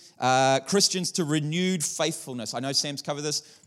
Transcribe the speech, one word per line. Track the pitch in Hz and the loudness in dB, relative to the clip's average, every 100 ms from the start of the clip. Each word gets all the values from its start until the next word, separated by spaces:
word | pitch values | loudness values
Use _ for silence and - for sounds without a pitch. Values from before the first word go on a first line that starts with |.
| - - | -18 -2
uh, | 127 131 135 135 | 2 4 6 4
Christians | - 202 190 185 170 | 2 2 2 0 -2
to | - 151 | -2 0
renewed | 156 151 165 185 185 | 0 0 0 0 0
faithfulness. | 143 - 160 160 - 123 107 | -2 -2 -2 -4 -8 -8 -6
I | 123 | -4
know | 135 | -2
Sam's | 143 147 143 | -2 -2 -4
covered | - 143 | -6 -6
this. | 151 143 - - | -4 -4 -6 -20